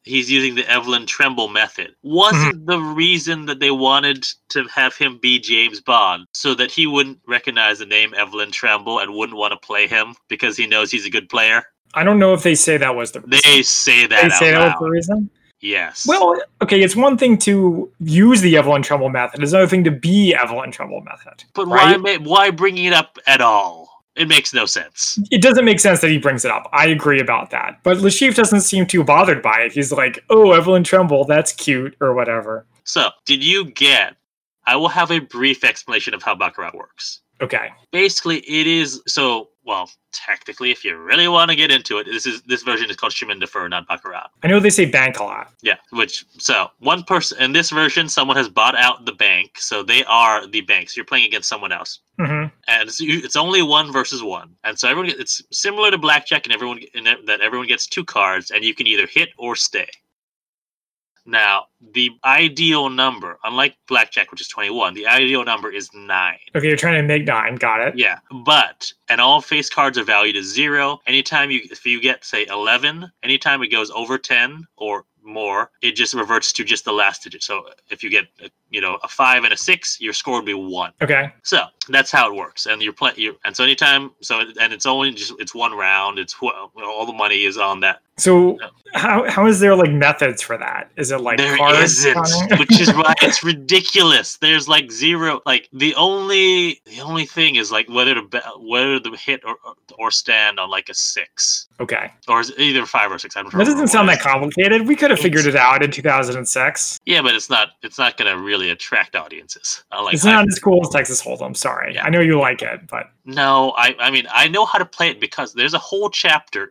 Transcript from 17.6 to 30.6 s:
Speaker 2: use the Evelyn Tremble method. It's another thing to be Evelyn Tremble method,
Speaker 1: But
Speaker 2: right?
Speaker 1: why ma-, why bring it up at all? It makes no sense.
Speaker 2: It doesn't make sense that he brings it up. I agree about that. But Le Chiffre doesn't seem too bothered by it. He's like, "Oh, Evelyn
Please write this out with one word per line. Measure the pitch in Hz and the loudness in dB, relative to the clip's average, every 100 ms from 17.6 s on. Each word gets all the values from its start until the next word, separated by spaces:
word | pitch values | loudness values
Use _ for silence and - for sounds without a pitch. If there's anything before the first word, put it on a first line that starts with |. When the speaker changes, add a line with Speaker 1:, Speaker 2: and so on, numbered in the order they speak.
| 180 165 - _ | 2 0 -6 _
Speaker 2:
use | 160 165 226 240 | 2 6 8 8
the | 180 156 | 6 6
Evelyn | 139 143 | 6 2
Tremble | 135 143 131 | 2 0 0
method. | 127 123 135 | -2 -4 -2
It's | 143 | 2
another | 190 185 | 4 4
thing | 185 | 4
to | 165 | 2
be | 139 165 202 190 | 0 2 4 4
Evelyn | 135 120 120 131 | 2 0 -4 -10
Tremble | - - 98 | -12 -12 -12
method, | - - - - - | -14 -20 -20 -20 -12
Speaker 1:
But | - 180 | -6 0
Speaker 2:
right? | 123 190 190 | 4 6 6
Speaker 1:
why | 196 175 | 2 -2
ma-, | |
why | 151 196 196 | 2 4 4
bring | 170 196 180 | 2 0 0
it | 180 | 2
up | 170 - - - | 2 0 -4 2
at | 131 | 4
all? | 120 104 92 82 82 _ _ 139 | 6 4 0 -6 -20 _ _ -6
It | 160 | 2
makes | 151 - | 2 2
no | 123 101 | -2 -2
sense. | 98 78 - - - 202 | -4 -8 -8 -6 -4 0
Speaker 2:
It | 220 | 4
doesn't | 247 247 233 | 6 6 4
make | 208 | 4
sense | 202 175 | 4 4
that | 160 | 2
he | 156 | 2
brings | 143 123 127 | 0 -2 -2
it | |
up. | 107 - | -4 -2
I | 147 160 | 2 2
agree | 151 151 135 | 2 2 2
about | 123 113 - | 2 -2 -2
that. | - - - | -6 -8 -2
But | 180 185 | 0 4
Le | 196 | 2
Chiffre | - 269 233 | 4 2 4
doesn't | 214 202 | 4 4
seem | - 190 180 | 4 0 0
too | 180 | 2
bothered | 147 151 190 135 | 4 6 6 2
by | 113 113 | 2 2
it. | 117 | 0
He's | 143 131 | -2 -2
like, | 139 127 - - | 0 -2 -2 4
"Oh, | 220 202 | 6 8
Evelyn | 165 | 8